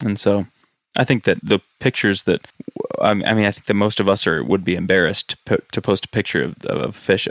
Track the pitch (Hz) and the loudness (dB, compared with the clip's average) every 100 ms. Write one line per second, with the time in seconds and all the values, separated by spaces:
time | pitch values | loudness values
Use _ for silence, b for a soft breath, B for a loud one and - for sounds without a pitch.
0 | 107 101 104 101 90 _ _ _ _ - | -4 0 0 0 -2 _ _ _ _ -2
1 | 127 123 - 90 - 101 - _ 131 - | 0 2 2 0 0 0 -2 _ -2 0
2 | 107 98 - 85 - _ - - - - | 0 0 0 -2 -2 _ -16 -10 -8 0
3 | - 104 - 110 104 - - 101 104 - | 2 2 2 2 2 0 -2 0 0 0
4 | 98 98 95 80 60 95 87 87 90 92 | 0 2 2 0 0 0 0 -2 0 2
5 | 85 - - - - 101 - - 101 98 | 2 0 -8 -12 -2 -2 -2 -6 -2 -2
6 | - 110 - 85 67 - - - - - | -2 -4 -2 -2 -2 -6 -6 -4 -4 -6
7 | - 92 - | 0 0 0